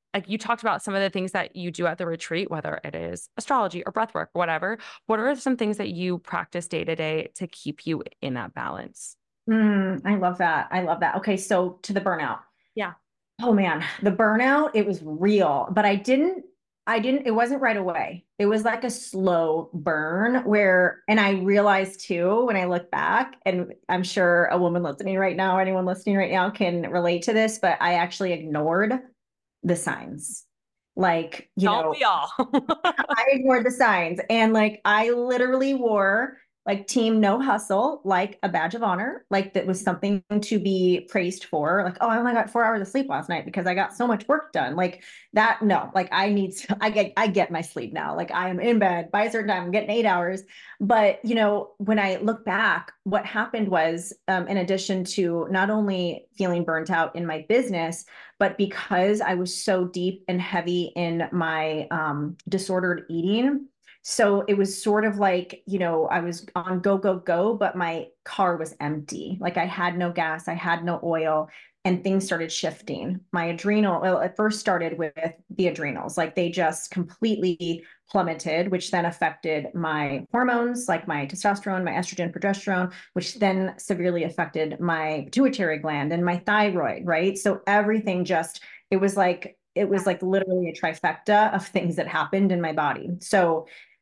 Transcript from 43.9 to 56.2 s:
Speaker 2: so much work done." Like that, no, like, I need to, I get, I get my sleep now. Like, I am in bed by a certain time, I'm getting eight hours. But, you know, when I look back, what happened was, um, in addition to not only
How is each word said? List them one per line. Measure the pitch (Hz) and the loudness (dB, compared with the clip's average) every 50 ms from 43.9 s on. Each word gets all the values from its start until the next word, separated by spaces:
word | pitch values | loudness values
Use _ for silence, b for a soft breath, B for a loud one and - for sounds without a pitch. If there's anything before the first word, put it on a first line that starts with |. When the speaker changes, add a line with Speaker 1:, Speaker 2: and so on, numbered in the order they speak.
| - | -2
Speaker 2:
so | - 240 | -2 0
much | 240 226 196 - | 0 0 0 0
work | - 285 311 302 - - | 0 0 0 -2 -2 -2
done." | 170 135 123 143 | -2 -2 -2 0
Like | 175 185 180 - B B B B B B B - | 0 -2 -2 -2 B B B B B B B 2
that, | 208 214 226 - - 220 | 2 4 4 2 2 2
no, | 208 185 151 - - - | 2 2 2 0 -2 -2
like, | 190 180 - | -2 -2 0
I | - 180 190 208 | 0 0 0 2
need | 208 202 190 185 185 | 2 0 0 -2 -4
to, | - - - 190 - | -8 -6 -6 -4 -2
I | - 220 | -2 0
get, | 214 208 196 202 - | 2 0 0 0 0
I | 196 226 214 | 0 0 2
get | 175 196 175 - 170 | 2 2 0 0 -2
my | 160 | -4
sleep | 165 - - - 120 107 - | -6 -6 -8 -10 -10 -8 -6
now. | 156 156 - 147 | -6 -6 -4 -4
Like, | 165 175 - - | -4 -6 -4 -4
I | 175 185 185 | -4 -2 -2
am | 185 180 | -2 0
in | - 240 233 214 | 2 2 4 4
bed | 202 185 175 170 170 - - | 4 4 2 0 -2 -2 0
by | 208 214 | 0 0
a | 226 | 0
certain | 226 226 208 208 | -2 -2 -2 -2
time, | 196 180 175 | -2 -2 -2
I'm | 175 | -2
getting | 180 214 208 208 | -2 -2 -2 0
eight | 208 233 226 | 0 2 2
hours. | 214 180 175 175 175 190 190 190 B B B B B B B | 2 2 2 0 -2 -4 -6 -8 B B B B B B B
But, | 208 196 233 220 214 202 - - - | 0 2 4 6 6 4 4 2 -2
you | 220 233 | -2 2
know, | 226 214 208 208 202 - - - - | 2 4 2 2 0 -2 -6 -10 -6
when | 202 202 220 214 | -2 0 2 2
I | 196 190 185 | 2 2 0
look | - 208 214 226 - - | 0 0 -2 -2 -2 -2
back, | - 180 202 226 202 165 170 - - - _ - | -2 0 2 2 2 0 0 -4 -8 -16 _ -4
what | 196 185 202 - | -2 0 0 -2
happened | - - 220 226 240 - 226 214 190 | -2 -2 -4 -2 -2 -2 -2 0 2
was, | 180 165 160 165 170 170 175 - - - _ | 2 2 2 2 0 -2 -6 -10 -14 -8 _
um, | - 190 185 175 - | -2 0 0 0 0
in | 196 | 0
addition | 196 180 175 190 190 190 - 196 185 180 | 0 0 0 0 0 0 -2 -2 -2 -2
to | 180 - - 185 170 170 170 160 - | -2 -2 0 0 0 0 0 -2 0
not | 190 185 190 196 | 0 0 2 2
only | 214 214 208 202 190 185 180 170 - - | 2 0 0 0 0 0 -2 -2 -4 -6